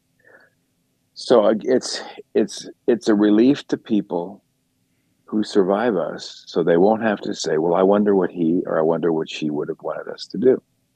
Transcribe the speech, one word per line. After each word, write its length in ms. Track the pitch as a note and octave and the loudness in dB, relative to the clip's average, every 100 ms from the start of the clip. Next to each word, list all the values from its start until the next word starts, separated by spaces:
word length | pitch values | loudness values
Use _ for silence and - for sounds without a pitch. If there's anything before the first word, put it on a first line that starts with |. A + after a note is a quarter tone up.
| _ _ _ - _ _ _ _ _ _ _ | _ _ _ -20 _ _ _ _ _ _ _
So, 320 | - - A#2+ G#2 | -10 2 4 4
uh, 80 | A2 | 0
it's, 400 | - B2+ - - - - - | 0 -2 -2 -12 -12 -18 -6
it's, 340 | - A2 - - - - | -2 -2 -4 -18 -10 -2
it's 220 | A#2+ - | 0 2
a 60 | |
relief 520 | G#2 G#2 G#2+ B2 C#3+ - | 2 4 4 4 2 -2
to 80 | - | -8
people 680 | - G#2+ F#2 F2+ F2 G2 _ _ _ _ _ _ _ _ | -2 -2 -2 -6 -8 -12 _ _ _ _ _ _ _ _
who 180 | - G#2+ | -8 -4
survive 540 | G#2+ G#2 F2+ G2 A#2+ F#2+ | -2 0 2 2 0 -2
us, 480 | D#2 E2 - - - | -4 -8 -14 -20 -10
so 160 | - | -2
they 140 | E2+ E2+ | 2 4
won't 260 | G2 A2 | 4 2
have 180 | A2+ G2+ | 0 -4
to 120 | G#2 | -6
say, 240 | G2+ - D#2 | -8 -4 -2
"Well, 160 | E2 | 0
I 80 | E2+ | 2
wonder 320 | F#2+ G2+ G#2 | 4 4 4
what 160 | G2 F2+ | 2 0
he 320 | F2+ E2 F2+ - | -2 0 0 0
or 120 | E2+ | 0
I 40 | |
wonder 300 | D#2+ E2 E2+ | 0 0 0
what 160 | D#2+ D#2 | -2 -4
she 220 | - D2+ | -6 -6
would 180 | D2 D#2 | -4 -6
have 140 | D#2 | -8
wanted 260 | D#2+ D2+ D#2+ | -10 -10 -12
us 180 | - - | -14 -12
to 100 | - | -2
do." 240 | B2+ B2+ _ _ _ | 0 0 _ _ _